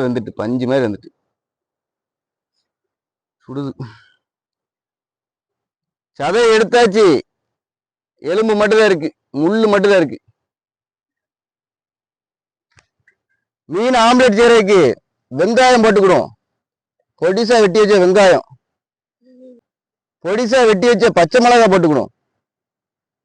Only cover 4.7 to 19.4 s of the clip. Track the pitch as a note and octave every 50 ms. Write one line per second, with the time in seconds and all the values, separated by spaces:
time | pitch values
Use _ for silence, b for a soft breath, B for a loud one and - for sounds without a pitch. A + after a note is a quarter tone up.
4.7 | _ _ _ _ _ _ _ _ _ _ _ _ _ _ _ _ _ _ _ _
5.7 | _ _ _ _ _ _ _ _ _ - C#3+ D#3 F#3+ A#3 A#3+ A3+ A3 A3 A3 F3
6.7 | A#3 A#3+ A#3+ G#3 F3+ A3 G#3+ F3+ C#3+ G#2+ - _ _ _ _ _ _ _ _ _
7.7 | _ _ _ _ _ _ _ _ _ _ - D3 F3+ G#3+ A3+ A3 G#3+ G#3 G#3 G#3
8.7 | G#3+ A3 A3 G#3+ F#3 D3+ B2+ A2 _ _ _ _ - C#3 D#3 F3 G#3+ A3+ A3 G#3+
9.7 | G3+ G3+ F#3+ G3+ G3+ F#3 D#3+ A#2+ - - _ _ _ _ _ _ _ _ _ _
10.7 | _ _ _ _ _ _ _ _ _ _ _ _ _ _ _ _ _ _ _ _
11.7 | _ _ _ _ _ _ _ _ _ _ _ _ _ _ _ _ _ _ _ _
12.7 | _ _ _ _ _ _ _ _ _ _ _ _ _ _ _ _ _ _ _ -
13.7 | D#3 G3 A#3 B3+ B3+ A#3 A3+ A#3 B3 B3 B3+ B3 G3+ G#3+ A#3+ A#3+ A#3 A3+ G3+ F#3+
14.7 | G#3 F#3 D3+ B2 - - _ _ _ _ _ - B2 C#3 F3 G#3+ A#3 B3+ B3+ B3+
15.7 | B3+ A#3 G#3+ A3 G3 G3+ G3 F#3+ E3+ B2+ F2 - - _ _ _ _ _ _ _
16.7 | _ _ _ _ _ _ _ _ _ - D#3+ F3 F#3+ A3 A#3 G#3 B3 A3+ G#3+ F#3+
17.7 | E3+ A3 G#3 G3 G#3+ G3 F3+ F3+ F#3 G#3 G3 F#3 D#3+ C3 - _ - _ _ _
18.7 | _ _ _ _ _ _ _ _ _ _ A#3+ B3+ B3+ B3